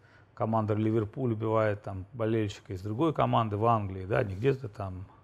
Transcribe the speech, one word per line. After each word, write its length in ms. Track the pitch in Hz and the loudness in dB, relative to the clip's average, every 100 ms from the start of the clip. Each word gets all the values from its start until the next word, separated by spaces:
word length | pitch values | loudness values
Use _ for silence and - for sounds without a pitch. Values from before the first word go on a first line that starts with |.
| - - - - | -20 -20 -20 -4
команда 320 | 113 113 107 | 0 2 2
Ливерпуль 600 | 107 110 113 104 - 127 | 2 2 2 0 -2 -2
убивает 500 | 107 110 110 110 104 | -2 0 2 2 0
там 240 | - 95 95 | -6 -10 -10
болельщика 580 | 120 110 113 104 - - | -4 0 2 0 -4 -10
из 80 | 95 | -8
другой 320 | 101 110 165 | -6 0 0
команды 460 | 139 123 120 110 101 | 2 2 2 2 2
в 80 | 117 | 2
Англии, 400 | 117 98 95 92 | 2 0 -6 -2
да, 180 | 127 | 0
не 100 | 107 | 0
где-то 360 | 92 135 131 131 | 0 0 0 -4
там 340 | - 98 92 98 - | -8 -10 -10 -14 -18